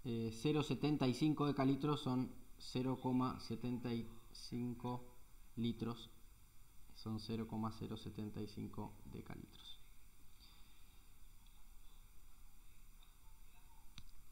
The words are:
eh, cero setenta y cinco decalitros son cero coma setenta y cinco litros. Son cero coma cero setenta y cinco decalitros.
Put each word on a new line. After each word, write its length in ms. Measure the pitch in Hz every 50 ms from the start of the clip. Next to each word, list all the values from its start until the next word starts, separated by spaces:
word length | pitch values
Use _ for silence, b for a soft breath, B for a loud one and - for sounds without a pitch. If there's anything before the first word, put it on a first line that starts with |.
| -
eh, 260 | 131 117 113 113 113 110
cero 280 | - - 151 156 151
setenta 460 | 143 - 135 113 - 147 151 139 135
y 60 | 127 120
cinco 340 | - 151 156 143 - 147
decalitros 540 | 147 139 - 135 131 139 135 - 147 147 135
son 340 | - 135 127 127 127 - - - - - -
cero 420 | - - - - 127 127 131 127 123
coma 380 | - 127 127 127 127 127 - -
setenta 540 | - - 117 113 - 123 123 117 120 123 117
y 140 | 117 110 - - - - -
cinco 840 | - - - - 123 120 123 123 120 - - 123 123 123 - - - - - - - - - - -
litros. 560 | 113 117 117 110 - 113 117 120 - - - - - - - - - - - - - - - - - - - -
Son 260 | - - 110 110 101
cero 280 | 101 104 113 110 113
coma 240 | 110 110 110 110 110
cero 240 | 110 - 113 104 110
setenta 460 | 107 - 113 104 107 107 104 - 113
y 60 | 104
cinco 520 | 101 - 107 107 101 - 107 104 104 101 - -
decalitros. 760 | - - - - - - - - - - - - - - - - - - - - - - - - - b b b b b b b b b b b b b b b b - - - - - - - - - - - - - - - - - - - - - - - - - - - - - - - - - - - - - - - - - - - - - - - - - - - - - - - - - - - - - - - -